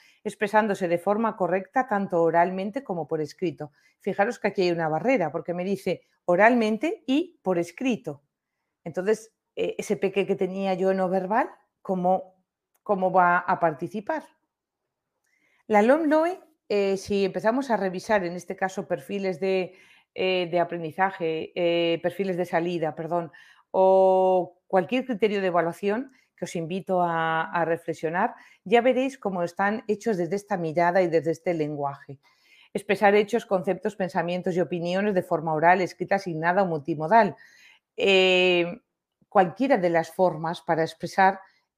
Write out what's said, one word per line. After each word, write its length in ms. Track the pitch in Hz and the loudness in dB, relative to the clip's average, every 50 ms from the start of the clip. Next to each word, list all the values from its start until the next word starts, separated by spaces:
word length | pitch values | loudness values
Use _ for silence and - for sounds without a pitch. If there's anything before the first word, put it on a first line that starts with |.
| _ _ _ _ _ | _ _ _ _ _
expresándose 640 | 214 196 _ 214 196 220 214 214 214 196 - 196 170 | -12 -6 _ -6 2 2 2 2 2 0 -2 0 0
de 100 | 170 170 | 0 0
forma 380 | 175 196 208 214 233 220 214 | 0 0 0 0 0 -2 -2
correcta 500 | - 185 165 175 196 190 - _ 262 254 | -2 -2 0 0 -2 -4 -2 _ -4 -2
tanto 340 | 240 214 202 196 180 185 170 | 0 -2 -2 -2 0 0 2
oralmente 600 | 170 165 156 170 175 185 185 190 190 214 202 269 269 | 2 4 4 4 2 2 0 -6 -8 -6 -8 -8 -8
como 240 | - 190 170 156 | -6 -6 -8 -6
por 140 | 147 160 156 | -4 -4 -4
escrito. 500 | 156 147 - _ 190 170 139 - 151 143 _ _ _ _ _ _ | -4 -6 -8 _ -6 -6 -6 -8 -14 -14 _ _ _ _ _ _
Fijaros 400 | _ 202 185 - 196 233 233 - | _ -6 -2 0 -2 -2 -2 -4
que 80 | - 208 | -6 -4
aquí 140 | 196 - 185 | -2 0 0
hay 100 | 175 170 | 0 0
una 160 | 165 165 156 | 0 -2 -2
barrera, 420 | 156 156 165 226 269 226 175 151 | -2 -2 0 0 0 2 0 -2
porque 240 | 139 170 165 - 170 | -4 -6 -6 -6 -6
me 80 | 175 180 | -6 -4
dice 400 | 190 202 190 - 196 170 - _ _ _ _ _ | -4 -4 -4 -2 -6 -6 -6 _ _ _ _ _
oralmente 800 | - 180 175 208 233 254 240 226 214 220 214 - 320 440 - _ | 0 4 6 6 6 6 4 2 0 0 -2 -2 -4 -4 -6 _
y 320 | - 262 294 359 - _ _ _ | 0 0 0 0 -2 _ _ _
por 160 | 190 185 170 | -2 0 0
escrito. 680 | 170 170 - - 254 262 233 - - 160 143 - _ _ _ _ _ _ _ _ _ _ _ _ _ | -2 -4 -6 -6 -2 -2 -2 -2 -4 -10 -12 -12 _ _ _ _ _ _ _ _ _ _ _ _ _
Entonces, 500 | 170 147 185 180 196 220 214 - - _ _ _ _ _ | -8 -8 -4 0 0 0 -2 -2 -18 _ _ _ _ _
eh, 220 | - - - - - | -4 -4 -4 -4 -8
ese 180 | - - 208 | -4 -4 -4
peque 300 | - - 190 185 202 185 | -2 -2 -2 0 -2 -2
que 80 | 160 196 | -2 -2
tenía 400 | 196 190 175 185 196 196 196 190 | -2 -2 -4 -4 -4 -2 -2 -2
yo 180 | 175 190 190 190 | 0 0 0 0
no 160 | 190 185 180 | 0 0 0
verbal, 420 | 180 190 180 185 214 233 302 370 - _ _ _ _ _ _ | 0 -2 -2 0 0 0 0 -2 -6 _ _ _ _ _ _
¿cómo, 600 | - 190 185 180 180 185 185 185 - _ _ _ _ _ _ _ _ _ _ _ | -4 -4 0 2 2 2 2 0 -8 _ _ _ _ _ _ _ _ _ _ _
cómo 300 | - 208 190 185 185 175 | -2 -2 0 0 2 4
va 260 | 185 180 175 175 175 | 4 6 6 4 2
a 220 | - - 185 180 | 2 0 -2 0
participar? 640 | 170 165 156 - 175 165 - 214 208 - 320 302 - - _ _ _ _ _ _ _ _ _ _ _ _ _ _ _ _ _ _ _ _ _ _ _ _ _ _ _ - | 0 0 0 -2 -8 -8 -8 -10 -6 -6 -8 -8 -8 -14 _ _ _ _ _ _ _ _ _ _ _ _ _ _ _ _ _ _ _ _ _ _ _ _ _ _ _ 2
La 140 | 220 208 208 | 4 4 6
lomloe, 580 | 233 269 311 339 294 302 311 320 349 370 - - _ _ _ _ _ | 6 4 4 4 2 2 2 2 0 -2 -6 -12 _ _ _ _ _
eh, 280 | 214 202 196 196 196 | -2 0 0 0 -2
si 280 | 190 - - 208 196 196 | -2 -4 -4 -2 0 0
empezamos 460 | 190 190 185 151 214 233 262 269 269 | -2 -2 0 0 0 0 0 0 0
a 60 | 226 | -2
revisar, 480 | 190 196 190 175 185 - - 220 208 180 | 0 0 -2 -4 -6 -2 0 0 0 0
en 100 | 170 175 | -2 -8
este 220 | 180 170 _ 190 | -8 -10 _ -6
caso, 320 | - 190 190 190 - 175 - | -4 -4 -4 -4 -8 -6 -6
perfiles 500 | 180 160 135 - 202 202 196 190 180 147 | -6 -6 -6 -8 -8 -4 -4 -4 -4 -2
de, 360 | 196 190 190 185 185 180 - - - _ _ _ _ _ _ | -2 0 0 0 -2 -4 -10 -20 -20 _ _ _ _ _ _
eh, 340 | - 185 185 185 180 180 170 | -4 -2 0 0 0 -2 0
de 80 | 165 175 | 0 0
aprendizaje, 920 | 170 175 175 175 165 156 147 - 190 196 190 - 175 160 160 160 - - _ | 0 0 -4 -8 -8 -8 -2 -2 -2 -2 -2 -4 -4 -4 -4 -4 -6 -8 _
eh, 460 | 180 175 170 170 170 170 170 165 165 - | -2 0 2 2 2 2 0 0 0 -2
perfiles 340 | 180 175 - 196 190 180 | -4 -4 -2 -4 -4 -2
de 80 | 170 180 | -4 -4
salida, 520 | 175 - 165 165 180 175 170 160 156 151 | -2 -2 -2 -2 -2 -4 -2 -4 -4 -6
perdón, 340 | - 165 160 170 175 170 156 - - - - - _ _ _ | -6 -8 -4 -4 -4 -4 -6 -14 -20 -20 -20 -20 _ _ _
o 840 | - 190 190 190 190 190 190 190 185 185 185 185 185 185 175 175 - _ _ | 0 2 4 6 6 6 6 6 4 4 4 4 2 2 0 -2 -10 _ _
cualquier 380 | _ - 190 180 - 240 262 254 | _ 0 0 0 2 -2 -2 -2
criterio 360 | 254 247 185 - 208 208 202 | -2 -2 0 0 0 0 0
de 80 | 190 185 | -2 0
evaluación 640 | 170 175 165 165 165 - - 202 208 233 269 - _ _ _ _ _ | 0 0 0 0 -4 -4 -4 -2 -2 -2 -6 -10 _ _ _ _ _
que 80 | _ 180 | _ -12
os 120 | 170 - | -8 -6
invito 460 | 180 165 156 180 190 - - 190 180 175 | -8 -6 -6 -6 -8 -4 -2 0 0 2
a, 400 | 170 165 165 160 160 160 160 160 | 2 0 0 0 0 0 -2 -2
a 220 | - - 175 165 | -2 -2 -2 0
reflexionar, 720 | 160 170 165 - - 160 - - 156 165 180 214 254 - - - - _ _ _ | 0 -2 -4 -4 -8 -8 -6 -4 -4 -2 0 -2 -2 -4 -10 -20 -20 _ _ _
ya 160 | 185 214 240 | 2 2 4
veréis 380 | 226 262 247 247 262 269 269 - | 4 4 2 2 0 -2 -6 -6
cómo 240 | - 202 190 180 175 | -8 -6 -4 -4 -4
están 420 | 170 - - 196 202 214 226 - - | -4 -4 -2 -2 -2 -2 -4 -4 -4
hechos 280 | 214 208 - 233 220 | -6 -4 -2 -4 -2
desde 200 | 175 180 160 185 | -2 -2 -2 -4
esta 200 | 202 - _ 208 | -6 -4 _ -4
mirada 460 | 180 170 160 151 170 170 175 175 190 185 | -4 -4 -2 0 2 2 4 4 2 2
y 60 | 170 | 4
desde 240 | 156 165 139 165 160 | 2 0 0 0 -4
este 220 | - _ 185 175 | -2 _ -4 -2
lenguaje. 640 | 160 151 147 151 143 143 139 139 - - - 139 _ _ _ _ _ _ _ - - _ _ _ | -2 -2 -4 -4 -6 -6 -6 -8 -10 -18 -20 -20 _ _ _ _ _ _ _ -20 -20 _ _ _
Expresar 420 | - - - 202 196 220 202 202 | -12 -2 -2 0 4 6 6 6
hechos, 320 | 208 208 208 - 233 - | 6 4 2 0 -4 -2
conceptos, 500 | - 202 185 - 208 214 - - 214 208 | 0 -2 -2 0 -2 -4 -2 -4 -8 -4
pensamientos 600 | - 190 175 - 185 165 175 175 180 175 196 175 | -4 -6 -4 -2 -4 -2 -2 -4 -4 -2 -2 0
y 40 | 175 | 0
opiniones 540 | 175 - 185 175 165 175 180 190 202 208 202 | -2 -2 -2 -4 -4 -2 -2 0 0 0 0
de 80 | 180 - | 0 -2
forma 300 | - 180 160 151 165 156 | 0 -4 -2 -2 -2 -2
oral, 260 | 151 156 170 180 196 | 2 4 4 4 4
escrita, 360 | 180 165 - _ 180 175 196 | 2 -4 -4 _ -4 -2 -2
asignada 460 | 196 - 185 165 156 160 170 180 196 202 | -2 -2 -4 -6 -2 0 0 2 2 2
o 40 | |
multimodal. 720 | 180 165 156 139 - 160 151 156 160 208 233 214 190 135 - - - _ _ - - _ _ _ _ _ | 0 -2 -6 -4 -6 -6 -4 0 4 4 4 4 4 0 -8 -18 -20 _ _ -20 -20 _ _ _ _ _
Eh, 840 | - - 196 196 190 185 185 185 180 180 185 180 175 170 175 175 - _ _ _ _ _ _ _ _ _ _ | -2 2 4 4 4 6 4 4 4 4 4 4 2 0 -2 -4 -12 _ _ _ _ _ _ _ _ _ _
cualquiera 480 | - 208 190 175 - - 262 269 277 | 2 4 4 4 0 -4 0 2 2
de 140 | 220 175 175 | 2 2 2
las 220 | 165 165 165 - - | 2 0 -2 -2 0
formas 500 | - 190 180 156 151 165 160 175 - - | 0 2 2 2 -2 -6 -8 -8 -8 -4
para 200 | - 170 156 160 | -2 0 0 0
expresar, 580 | 160 - _ - 170 - - 190 190 196 - - _ _ _ _ _ _ | -4 -4 _ -12 -6 2 4 4 4 4 0 -10 _ _ _ _ _ _